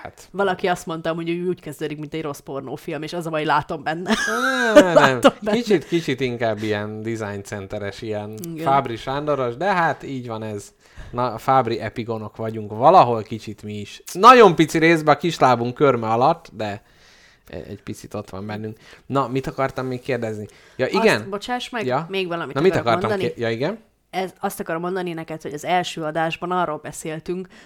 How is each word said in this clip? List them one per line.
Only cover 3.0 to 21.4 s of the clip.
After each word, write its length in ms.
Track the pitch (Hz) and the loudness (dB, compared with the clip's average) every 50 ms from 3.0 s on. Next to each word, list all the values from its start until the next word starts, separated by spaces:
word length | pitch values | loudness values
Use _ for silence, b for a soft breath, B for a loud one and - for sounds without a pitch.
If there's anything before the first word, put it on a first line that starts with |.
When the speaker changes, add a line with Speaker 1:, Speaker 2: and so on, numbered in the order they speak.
| 156 | -8
Speaker 2:
és 100 | 151 175 | -6 -8
az 120 | 175 160 | -6 -6
a 40 | 165 | -4
baj, 140 | 156 156 151 | -4 -2 0
látom 380 | 156 143 151 - - 175 147 113 | 2 2 2 2 -2 -8 -6 -4
benne. 280 | 147 160 170 185 196 | -4 -4 -4 0 -2
Speaker 1:
Á, 600 | 220 - - 220 226 240 262 262 262 254 240 226 208 | 0 0 0 -2 0 0 0 0 0 0 2 2 2
nem. 200 | 196 185 180 165 | 2 2 2 2
Speaker 2:
<laughs> 0 | |
Látom 380 | - 143 135 131 120 - 254 - - | 2 2 2 0 2 2 2 0 2
benne. 160 | 208 214 208 | -4 -2 -2
Speaker 1:
Kicsit, 300 | 247 233 214 202 151 - | -2 0 0 0 0 0
kicsit 320 | - 170 170 165 151 127 123 | -2 -4 -4 -2 -2 -4 -2
inkább 400 | 135 123 120 117 120 113 107 104 110 | -2 -4 -2 -2 -2 -2 -2 -2 -2
ilyen 380 | 107 104 104 107 107 107 110 | -2 -2 -2 -4 -6 -8 -8
design 420 | 110 117 113 110 107 101 101 98 98 | -6 -6 -4 -4 -6 -6 -6 -10 -10
centeres, 580 | - 104 101 98 95 104 104 104 98 - - | -10 -10 -10 -8 -8 -8 -6 -6 -8 -8 -8
ilyen 320 | 113 110 107 104 104 107 107 104 - | -8 -6 -6 -6 -6 -8 -10 -10 -10
Speaker 2:
Igen. 220 | 170 165 151 165 | -10 -8 -4 0
Speaker 1:
Fábri 300 | 139 139 139 123 117 113 | 2 2 2 2 0 -8
Sándoros, 600 | 107 - 139 131 143 151 151 143 131 127 120 117 | -8 -6 -6 -6 -4 0 -2 0 0 0 -4 -4
de 160 | 135 175 202 190 | -2 -2 0 2
hát 300 | 175 165 151 131 - - | 2 2 0 0 -2 -6
így 240 | - 135 127 120 | -10 -10 -8 -8
van 160 | 120 110 107 110 | -8 -8 -8 -6
ez. 300 | 110 107 101 - - _ B B B B B B B | -8 -8 -8 -10 -14 _ B B B B B B B
Na, 260 | 120 120 127 120 107 | -4 -2 -2 -2 -4
Fábri 420 | 113 - 135 131 131 117 113 117 - | -4 0 4 4 4 4 4 -2 -2
epigonok 560 | 107 104 - 123 107 120 113 110 107 101 - | -4 -6 -6 -6 -6 -4 -6 -6 -6 -12 -10
vagyunk, 360 | - 113 113 113 110 104 101 | -6 -6 -6 -6 -6 -8 -8
valahol 520 | 107 110 127 160 185 175 131 120 117 110 101 | -4 4 6 8 10 10 8 8 4 0 -2
kicsit 400 | - 113 110 - 110 101 - - | -6 -8 -10 -8 -12 -12 -12 -10
mi 100 | 107 104 | -10 -8
is. 280 | 104 101 - - - - - - | -8 -10 -12 -14 -16 -16 -10 0
Nagyon 420 | 175 208 247 262 247 220 180 165 | 8 10 10 12 12 10 10 10
pici 220 | 175 160 - - | 6 2 4 4
részben 380 | 160 160 165 170 156 151 151 143 | 4 6 6 6 6 6 4 4
a 20 | |
kislábunk 560 | - - 165 - - 143 127 123 117 117 123 120 | 4 4 -4 2 4 6 6 6 4 2 -4 2
körme 340 | - 147 139 123 117 113 | 4 4 4 4 4 0
alatt, 420 | 107 117 117 131 156 170 - - - - | 0 2 4 4 4 4 2 -4 -20 -10
de 280 | 107 107 104 98 107 b b b b b b b b b b b b b | -8 -6 -6 -6 -10 b b b b b b b b b b b b b
e-, 80 | - - 85 - | -14 -14 -14 -12
egy 140 | 64 101 - - | -12 -14 -14 -12
picit 300 | - 104 - - - - | -12 -12 -12 -12 -10 -10
ott 160 | 104 104 - | -10 -10 -10
van 160 | 92 95 104 | -12 -10 -8
bennünk. 320 | 107 107 107 110 110 107 B B B B B B | -8 -8 -8 -8 -10 -10 B B B B B B
Na, 220 | - 127 139 131 | -2 -2 0 0
mit 200 | 117 131 135 135 | 0 -2 -4 -4
akartam 380 | 160 139 - 135 131 - 131 127 | -4 -4 -4 -4 -4 -4 -6 -6
még 160 | 131 127 123 | -6 -6 -8
kérdezni? 440 | - 139 127 120 113 110 110 104 104 - B B B B B | -4 -4 -4 -2 -2 -6 -6 -8 -10 -14 B B B B B
Ja, 120 | - 127 | -4 -2
igen. 320 | - - - 226 208 139 104 | 0 2 4 4 4 4 4
Speaker 2:
Azt, 100 | 107 196 | 0 -6
bocsáss 400 | 202 202 | -8 -8